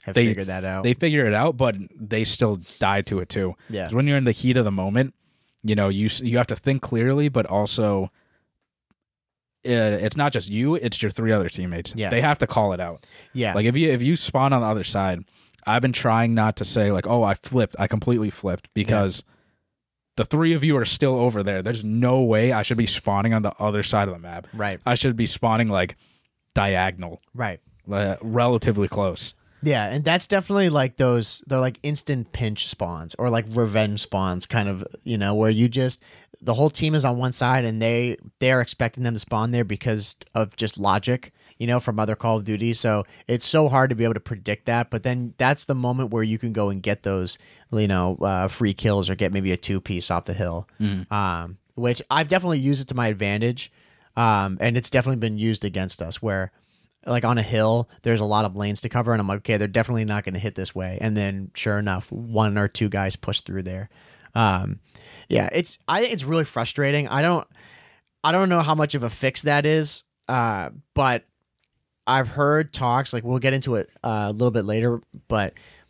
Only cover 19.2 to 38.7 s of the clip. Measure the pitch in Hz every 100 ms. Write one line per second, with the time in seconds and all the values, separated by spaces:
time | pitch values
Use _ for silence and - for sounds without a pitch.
19.2 | - _ _ _ _ _ _ _ _ -
20.2 | 113 151 165 165 151 139 110 - 143 127
21.2 | 123 107 101 95 95 117 107 113 123 131
22.2 | 123 107 120 117 104 117 113 - - 98
23.2 | 113 113 104 - 104 104 98 107 98 87
24.2 | 87 85 - 110 104 92 - 120 139 117
25.2 | 113 - 117 110 113 98 87 - _ _
26.2 | _ _ _ - 101 92 92 87 87 82
27.2 | _ 120 110 87 _ _ - 101 101 95
28.2 | 113 117 120 117 123 104 98 107 98 80
29.2 | - - _ - 147 127 104 135 151 175
30.2 | - 196 180 196 185 147 131 - 131 120
31.2 | 107 - - 131 127 117 147 147 - 135
32.2 | 113 - 117 104 - - 90 82 82 -
33.2 | 120 117 110 113 113 107 107 104 - 98
34.2 | 95 90 - 113 101 95 - - - 113
35.2 | 101 107 110 110 120 123 127 - _ -
36.2 | _ _ - 117 151 - 156 156 135 123
37.2 | 127 123 123 131 117 110 113 120 123 -
38.2 | - - 127 131 117